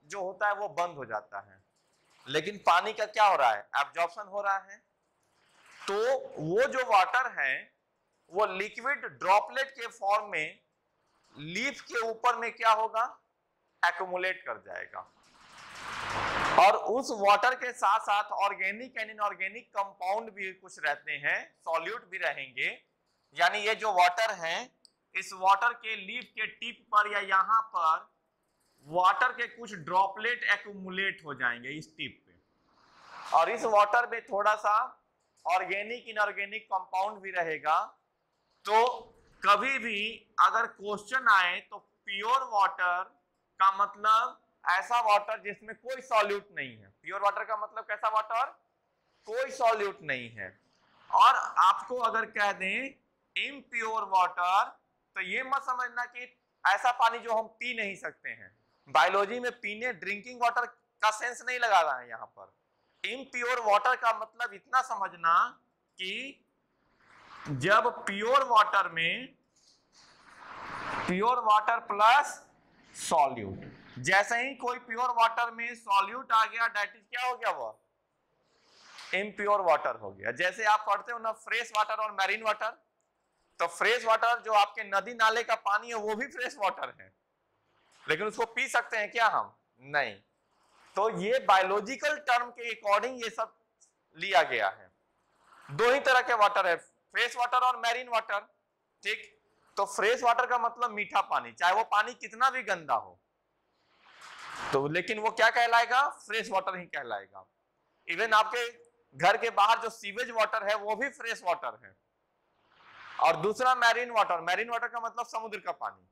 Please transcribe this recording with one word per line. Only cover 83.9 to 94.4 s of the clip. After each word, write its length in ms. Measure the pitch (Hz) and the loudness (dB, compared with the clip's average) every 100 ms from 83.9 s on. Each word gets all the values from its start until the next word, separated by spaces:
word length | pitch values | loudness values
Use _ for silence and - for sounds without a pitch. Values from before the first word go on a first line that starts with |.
| 240 | 2
water 360 | 226 220 226 240 | 2 2 2 0
जो 100 | 214 | 2
आपके 320 | 208 208 - 208 | 2 2 -2 -2
नदी 280 | 196 196 | -2 -2
नाले 280 | 240 220 226 | 2 2 2
का 120 | 226 226 202 | -2 -2 0
पानी 220 | 208 233 | -2 -2
है 60 | 226 | -6
वो 180 | 214 | -4
भी 120 | 214 269 | -4 -6
fresh 280 | 254 247 262 | -6 -8 -2
water 360 | 190 - 127 - | -4 -2 -10 -12
है, 120 | 95 _ _ _ _ _ _ _ _ _ | -20 _ _ _ _ _ _ _ _ _
लेकिन 220 | - 156 214 | -4 -2 -2
उसको 180 | 214 233 | -4 -6
पी 220 | 240 262 | -4 -2
सकते 280 | - 233 226 | -2 -2 -6
हैं 140 | 208 | -4
क्या 160 | 240 226 | 0 2
हम? 260 | 156 104 _ _ _ | 2 -4 _ _ _
नहीं। 320 | 131 147 123 98 _ _ _ _ _ _ _ - | -4 -2 -2 -8 _ _ _ _ _ _ _ -2
तो 120 | 220 180 | 0 0
ये 180 | 196 254 202 | -2 0 4
biological 680 | 190 190 208 202 269 302 302 - | 4 4 -2 -4 -4 -4 -4 0
term 220 | 240 247 | 0 0
के 200 | 240 233 | -10 -10
according 500 | 220 202 208 233 254 | -6 2 2 0 -6
ये 60 | 226 | -10
सब 240 | - 220 _ _ _ _ _ _ 156 | -6 -8 _ _ _ _ _ _ -10
लिया 260 | 190 180 | 2 4